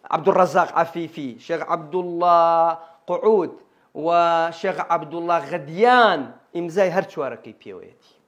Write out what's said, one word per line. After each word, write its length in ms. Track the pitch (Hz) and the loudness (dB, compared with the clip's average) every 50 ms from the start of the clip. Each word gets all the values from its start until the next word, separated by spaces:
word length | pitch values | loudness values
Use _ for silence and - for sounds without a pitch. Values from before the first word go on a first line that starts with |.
| _ - - | _ -4 -6
عەبدوڕەزاق 580 | 139 131 190 - 185 180 165 135 185 170 - - 165 | -2 0 2 2 4 2 2 2 0 0 0 0 -2
عەفیفی، 500 | 170 165 - 170 165 156 - - 147 131 113 117 - | -2 -2 -2 -10 -10 -10 -10 -10 -12 -12 -12 -14 -8
شێخ 140 | - 165 160 156 - 170 | -8 -6 -6 -4 -6 -6
عەبدوڵڵا 680 | 170 156 147 147 185 180 180 170 170 175 175 170 170 165 165 165 165 165 165 165 165 - - - _ _ | -6 -6 -8 -6 -6 -6 -6 -4 0 2 4 6 6 6 4 4 4 2 2 0 -4 -10 -20 -20 _ _
قوعود 480 | - 180 170 180 214 220 202 170 143 - - _ _ _ _ _ _ _ | -6 -6 0 2 2 4 4 2 -2 -6 -14 _ _ _ _ _ _ _
و 140 | - 151 165 170 170 170 170 170 165 165 165 165 - | -6 -2 0 2 4 4 4 2 0 0 -2 -4 -6
شێخ 160 | - 190 180 156 175 - 170 | -6 -6 -4 -4 -4 -2 -2
عەبدوڵڵا 460 | 170 156 147 160 170 170 170 170 170 139 139 | -4 -4 -6 -10 -10 -2 -2 -2 -2 -2 -4
غەدیان 720 | 160 175 147 143 160 175 220 240 254 247 233 208 180 151 131 117 - _ _ _ _ | -10 -10 -10 -10 -2 2 4 4 6 6 6 4 4 0 -4 -10 -14 _ _ _ _
ئیمزای 360 | 175 170 170 160 196 196 185 165 | -8 -8 -4 0 0 0 2 0
هەر 80 | 190 190 - - | -2 -4 -4 -8
چوارەکەی 420 | 165 143 131 120 113 - 117 104 _ _ | -8 -8 -8 -8 -12 -16 -20 -20 _ _
پێوەیەتی. 520 | 110 95 87 87 87 90 _ _ _ _ _ _ | -18 -18 -18 -18 -20 _ _ _ _ _ _ _